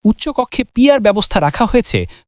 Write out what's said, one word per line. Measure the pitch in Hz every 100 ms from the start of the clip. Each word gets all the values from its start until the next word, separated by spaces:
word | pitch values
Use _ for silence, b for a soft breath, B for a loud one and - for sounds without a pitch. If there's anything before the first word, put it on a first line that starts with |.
উচ্চকক্ষে | 208 - - 277 247 -
পিআর | 247 - 269 277
ব্যবস্থা | 208 202 - 196
রাখা | 190 -
হয়েছে, | 226 247 - 98 87 b